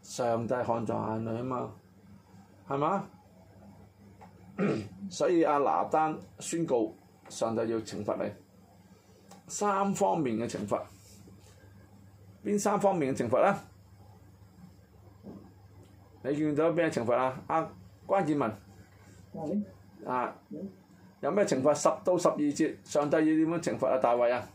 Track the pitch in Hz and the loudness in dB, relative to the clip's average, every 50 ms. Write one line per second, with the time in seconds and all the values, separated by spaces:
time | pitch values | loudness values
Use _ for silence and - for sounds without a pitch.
0 | - - - - 127 117 117 117 117 110 131 123 117 117 117 117 117 107 113 110 | -16 -14 -6 -2 0 0 0 0 0 -2 -2 -2 0 0 0 -2 0 -4 -4 -2
1 | 110 110 110 113 113 113 113 117 123 131 127 123 123 117 107 - _ - - - | -2 -4 -4 -4 -4 -4 -6 -6 -4 -4 -4 -4 -6 -8 -10 -16 _ -20 -20 -20
2 | - - - - _ _ - - - - - - - - 135 139 147 160 196 196 | -20 -20 -20 -20 _ _ -20 -20 -20 -20 -20 -20 -8 -6 -2 0 0 0 0 -2
3 | 196 - - - - - - - - - - - - - - - - - _ _ | -4 -8 -16 -20 -20 -20 -20 -20 -20 -20 -20 -20 -20 -20 -20 -20 -20 -20 _ _
4 | - - - - - - - - - - - - 196 202 117 110 101 - - - | -20 -20 -20 -20 -20 -20 -20 -20 -20 -18 -4 -2 0 0 0 -2 -6 -10 -14 -14
5 | 196 190 - - 151 - 180 165 160 139 147 143 139 104 78 87 101 - - 156 | -14 -12 -4 -2 0 2 4 4 4 4 4 4 2 2 2 0 0 2 2 2
6 | 156 156 156 - - - - - - - - 170 165 151 131 120 107 - - - | 2 0 -2 -6 -12 -18 -18 -14 -10 -6 -4 -4 0 0 0 0 0 -2 -6 -16
7 | - - - - - - - - 117 113 113 113 113 113 113 113 110 - 117 107 | -20 -20 -20 -20 -20 -18 -6 -4 -4 -2 0 -2 -2 -2 -2 -4 -4 -6 -8 -6
8 | 104 107 - - 101 101 101 - - - - - - - - - - - - - | -4 -4 -4 -2 -4 -6 -6 -12 -20 -20 -20 -20 -20 -20 -20 -20 -20 -20 -20 -20
9 | _ - - - - - - - _ - - - 208 208 196 196 202 202 196 - | _ -20 -20 -20 -20 -20 -20 -20 _ -12 -6 -2 0 0 2 2 0 0 2 2
10 | 202 190 185 170 147 123 110 110 117 117 - - 104 98 123 - - - - - | 2 2 2 0 0 0 0 -2 -4 -4 -4 -6 -4 -2 -4 -4 -4 -10 -18 -20
11 | - - - - - - - - - - - - - - - - - - - - | -20 -20 -20 -20 -20 -20 -20 -20 -20 -20 -20 -20 -20 -20 -20 -20 -20 -20 -20 -20
12 | - - - - - - - - - - 208 202 - 214 214 185 196 196 190 175 | -20 -20 -20 -20 -20 -20 -20 -8 -4 -2 0 0 2 0 0 4 4 4 4 4
13 | 143 127 135 - 131 110 117 113 123 196 196 - - - - - - - - - | 0 0 0 -2 0 2 4 6 6 4 4 2 -6 -16 -20 -20 -20 -20 -20 -20
14 | - - - - - - - - - - - - - - - - - - - - | -20 -20 -20 -20 -20 -20 -20 -20 -20 -20 -20 -20 -20 -20 -20 -20 -20 -20 -20 -20
15 | - - - - - - - - - - - - - - - - - - - - | -20 -20 -20 -20 -20 -18 -18 -18 -20 -20 -20 -20 -20 -20 -20 -20 -20 -20 -20 -20
16 | - - - - - 131 147 147 156 151 147 139 160 170 160 165 165 160 160 - | -20 -20 -20 -10 -6 -6 -4 -2 -2 -2 0 2 2 2 2 2 0 0 0 -2
17 | 117 110 120 123 131 131 131 - - - 147 160 160 - - - - - - - | 0 2 2 2 2 0 -2 -6 -6 -2 0 0 0 -2 -10 -20 -20 -20 -20 -20
18 | - - 190 196 175 147 156 147 127 110 107 - - - - - - - - - | -4 0 0 2 2 2 0 0 0 -2 -2 -8 -18 -20 -20 -20 -20 -20 -20 -20
19 | - - - - - - - - 160 147 180 208 202 - - - - - - - | -20 -20 -20 -20 -20 -16 -12 -10 -6 -4 -4 -4 -6 -8 -14 -20 -20 -20 -20 -14
20 | - - 120 123 101 - - - - _ - - 196 190 - - - _ - - | -8 -4 -2 -2 -2 -4 -6 -14 -18 _ -12 -12 -12 -12 -14 -18 -20 _ -20 -20
21 | - - - _ - 139 175 208 202 - 156 131 131 151 147 143 - 160 151 - | -20 -20 -16 _ -4 0 2 2 2 2 2 2 4 2 2 4 2 2 2 2
22 | - 185 180 175 - 160 - - 147 147 143 - 160 147 - - - - - 151 | 0 0 0 4 4 2 2 2 -2 -2 2 0 0 0 -2 -8 -14 -2 0 0
23 | 147 147 143 160 156 156 160 156 160 160 170 170 165 - 110 - 135 135 - 131 | 2 2 2 4 4 4 4 4 2 2 0 -2 -2 -4 -2 0 0 2 2 4
24 | 127 120 120 120 120 120 123 120 107 - - | 4 4 4 4 4 2 2 0 -4 -8 -18